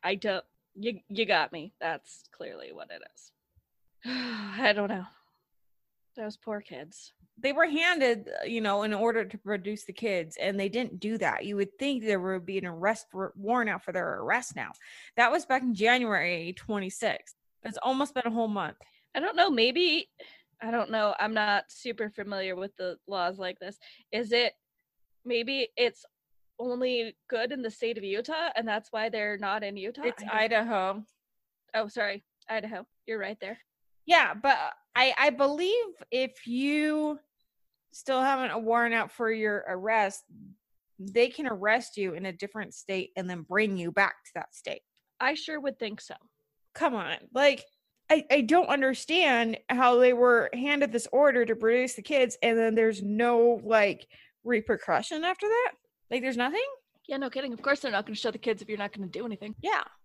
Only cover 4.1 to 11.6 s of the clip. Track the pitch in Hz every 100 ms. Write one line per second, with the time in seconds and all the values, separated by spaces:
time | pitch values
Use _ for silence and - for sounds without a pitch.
4.1 | 254 247 226 202 196 254 208 202 196 185
5.1 | _ _ _ _ _ _ _ _ _ _
6.1 | - 214 208 - 208 208 143 151 - -
7.1 | _ _ _ 254 285 330 294 339 349 262
8.1 | 233 151 50 - 233 214 202 214 214 233
9.1 | 233 196 202 196 208 185 214 - 190 226
10.1 | 190 160 - 190 196 196 220 247 180 208
11.1 | 226 175 - - 202